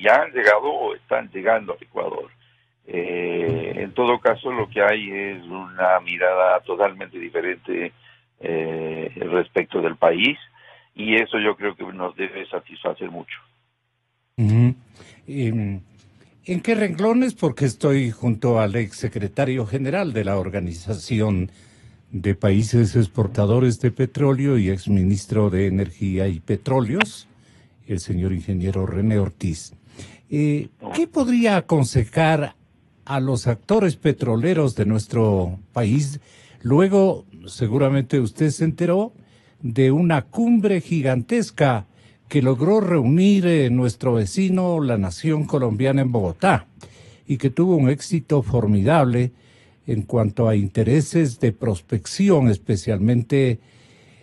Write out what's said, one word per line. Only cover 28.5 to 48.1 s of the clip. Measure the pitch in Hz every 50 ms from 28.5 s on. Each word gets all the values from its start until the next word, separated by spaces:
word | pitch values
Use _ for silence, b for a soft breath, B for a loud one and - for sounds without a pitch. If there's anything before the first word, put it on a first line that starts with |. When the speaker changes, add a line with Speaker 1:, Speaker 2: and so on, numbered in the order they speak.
| 95 90 87 95 92 95 95
Speaker 2:
René | 87 87 92 101 110 110 104
Ortiz. | 98 - - - - 90 80 - - - - - B B B B B B B B B B
Eh, | - 147 151 147 147 147 - - _ _ - - -
¿qué | 302 339
podría | 330 - 320 262 240 247 240 233 220 202
aconsejar | 180 - - 170 151 131 - - 139 110 - - 160 160 156 160 147 143 - - _ _ _ _ _ _ _ _ _ -
a | - 139 135
los | 131 135 131 113 -
actores | 127 117 - _ - 202 226 208 175 123
petroleros | - - 156 135 - 117 123 113 113 117 175 185 165 151 131 -
de | - 107
nuestro | 101 110 107 107 - - 117 113 107 101 95 90 87 90 101 - - -
país? | 127 117 101 117 143 147 139 143 143 b b b b b b b b b
Luego, | 120 135 151 190 190 196 196 190 190 - - - - - 78 82
seguramente | 95 - - 123 107 110 139 139 135 135 139 127 127 - 139
usted | 123 110 - - 160 151
se | 135 - 160
enteró | 160 135 - 170 - 175 190 214 233 - - b b b b b b b b -
de | 123 113 135 135 131
una | 135 156 180 170 160 143 -
cumbre | - - - 233 233 240 226 202 208 202 175
gigantesca | - - 170 160 131 135 127 120 110 - 233 240 202 - - - 156 135 123 107 101 b b b b b b b b -
que | - 147 127
logró | 131 135 120 143 175 208 220
reunir, | 202 175 170 160 120 120 147 175 190 202 202 196 175
eh, | 175 170 156 135 123
nuestro | 120 127 127 123 110 - - 131 120
vecino, | 113 107 92 - 190 190 185 185 185 180 180 170 160
la | 147 127 120 107
nación | 95 90 87 - - 160 156 151 147
colombiana, | - - 143 127 117 107 104 127 135 135 139 135
en | 127 120
Bogotá, | 117 98 90 82 - - 196 170 101 - _ _ - B B B B B B B B B
y | B 147 120
que | - 135
tuvo | 123 - 170 185 180
un | 156 135 127
éxito | 147 143 - -